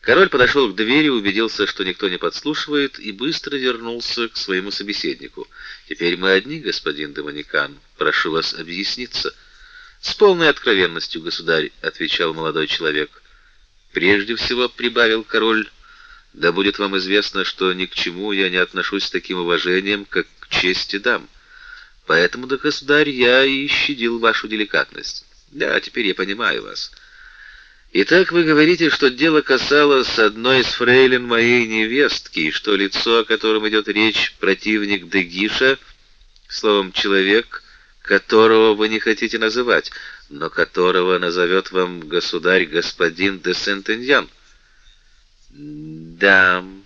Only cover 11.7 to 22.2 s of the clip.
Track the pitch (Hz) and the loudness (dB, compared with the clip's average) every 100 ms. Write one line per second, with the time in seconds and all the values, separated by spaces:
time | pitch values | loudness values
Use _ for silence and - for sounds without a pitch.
11.7 | _ - - 82 - 85 80 80 78 78 | _ -10 -6 -4 -2 -2 -2 -4 -2 -4
12.7 | - 82 76 73 - _ - _ _ _ | -2 -2 -2 -4 -10 _ -20 _ _ _
13.7 | _ _ - 87 101 101 113 - 123 123 | _ _ -2 2 2 0 -4 -4 -2 -4
14.7 | - 120 117 117 110 107 113 110 110 107 | -4 -4 0 2 2 -2 0 2 0 -2
15.7 | _ - - - - _ - 85 85 98 | _ -20 -20 -20 -20 _ -2 0 2 0
16.7 | 101 101 98 92 101 98 98 90 - 92 | 0 -2 -2 0 0 0 -4 -6 -2 -2
17.7 | 90 92 - 87 87 104 98 95 90 90 | -2 -6 -6 -6 -6 -6 -2 0 0 -2
18.7 | 92 87 101 - 90 - 92 87 85 87 | -2 -4 -4 -4 -6 -6 -6 -2 -2 0
19.7 | 92 98 104 101 92 80 _ - - 90 | -2 0 -4 -4 -6 -6 _ -6 -2 -2
20.7 | 92 - 101 110 107 64 _ _ - - | -2 -4 -4 -2 -2 -6 _ _ -20 -20
21.7 | - - _ - 80 | -20 -20 _ 0 2